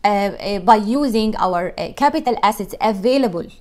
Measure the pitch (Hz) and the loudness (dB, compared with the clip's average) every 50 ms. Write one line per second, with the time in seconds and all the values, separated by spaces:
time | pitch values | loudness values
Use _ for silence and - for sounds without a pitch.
0 | - 208 208 202 202 196 - - - 196 202 196 175 208 226 214 208 208 240 285 | 2 2 2 2 0 -2 -4 -6 -6 -6 -6 0 4 4 4 4 4 0 0 0
1 | 294 269 220 226 214 220 - - - 185 180 175 180 175 - - - - - - | 0 0 0 0 0 0 0 0 -2 0 0 -2 -4 -4 -6 -8 -10 -10 -2 2
2 | 269 285 - 320 - 247 226 - - 202 220 - 196 - - - - 220 214 196 | 2 2 2 2 0 0 0 2 0 0 0 0 -8 -10 -6 -2 -2 -2 0 0
3 | 185 247 254 277 262 220 170 170 - - - - | 2 2 2 4 2 0 -2 -6 -10 -10 -18 -20